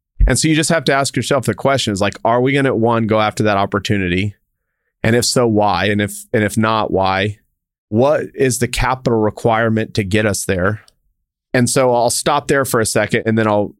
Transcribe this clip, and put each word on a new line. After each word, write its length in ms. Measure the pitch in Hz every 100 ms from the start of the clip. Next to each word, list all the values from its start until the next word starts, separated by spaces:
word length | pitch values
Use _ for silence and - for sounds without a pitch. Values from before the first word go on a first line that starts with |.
| _ - -
And 120 | 120
so 80 | 160
you 80 | 156
just 140 | 160
have 140 | 165 139
to 80 |
ask 220 | 139 135 139
yourself 300 | - 143 120
the 80 |
question 400 | 101 135 139 -
is, 80 | 98
like, 160 | 101 - 113
are 160 | 120
we 100 | 131
gonna, 240 | 139 135 110
one, 300 | 113 113 110
go 140 | 110
after 240 | 107 -
that 140 | 107 98
opportunity? 800 | 98 101 - 104 90 90 104 - _ _ _ _ _ _ 110
And 120 | 120
if 80 | -
so, 220 | 135 120
why? 400 | 104 104 87 101
And 120 | 104
if, 240 | 101 - -
and 140 | 113 104
if 120 | 113
not, 340 | 110 110 101
why? 480 | 90 95 95 104 101 _ _ _ _ _
What 380 | 107 139 151 - -
is 240 | 135 123
the 100 | 120
capital 500 | - 123 127 131 113
requirement 720 | 107 - 120 110 113 110 110 -
to 80 |
get 220 | 98 107 107
us 200 | 95 -
there? 360 | 95 92 107 - _ _ _ _ _ _
And 160 | 131 120
so 240 | 139 127
I'll 160 | 120 117
stop 380 | - 165 147 -
there 160 | 143
for 160 | 131 123
a 60 | 107
second, 380 | 117 104 120 90
and 120 | 110
then 80 | 110
I'll 300 | 104 101